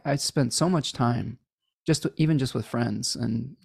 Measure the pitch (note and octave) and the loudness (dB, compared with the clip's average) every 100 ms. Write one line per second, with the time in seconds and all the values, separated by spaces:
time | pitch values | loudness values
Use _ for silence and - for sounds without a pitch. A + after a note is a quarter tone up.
0 | C#3 C#3+ - - B2 - E3 F3 - - | -2 -2 0 0 0 2 2 2 0 0
1 | A#2+ A#2+ G2+ A#2 _ _ _ _ - D#3 | 0 0 -4 -10 _ _ _ _ -2 0
2 | - - D#3 D3+ C3 B2 - A#2+ A#2+ G#2+ | 0 0 2 4 2 -4 -4 -2 -2 -2
3 | A2 - A#2 A2+ C3 - | -4 -4 -2 -2 -4 -10